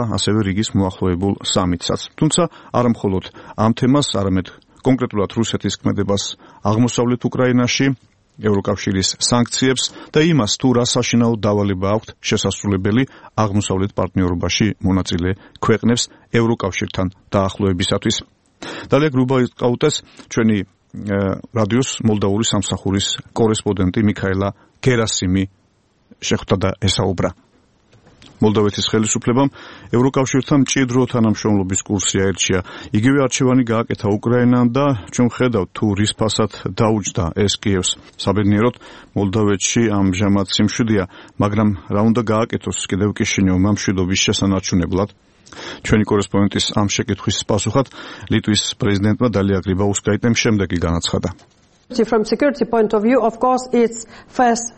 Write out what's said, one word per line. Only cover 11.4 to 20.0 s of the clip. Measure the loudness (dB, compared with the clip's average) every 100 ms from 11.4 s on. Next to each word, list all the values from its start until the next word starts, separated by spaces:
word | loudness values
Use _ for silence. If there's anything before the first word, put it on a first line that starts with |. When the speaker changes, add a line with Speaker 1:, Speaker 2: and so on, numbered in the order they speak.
| 0 0 0 -2 0
Speaker 1:
აქვთ | -2 -4 -12
შესასრულებელი | -4 -2 -2 -4 -2 0 2 0 0 -6 -12
აღმოსავლეთ | -2 0 0 -2 -2 -2
პარტნიორობაში | -2 -4 0 -2 -2 -2 0 0 0
მონაწილე | 0 0 0 -2 -2 -4 -10 -6
ქვეყნებს | 0 2 2 0 -2 -10 _
ევროკავშირთან | 0 0 0 -2 -4 -6 -4 -4 -6 -4
დაახლოებისათვის. | 0 0 0 -2 0 0 -2 -2 -4 -8 _ _ -20 -16 -14
დალია | 0 2 2
გრიბაუსკაიტეს | 0 0 2 0 0 -2 0 0 -2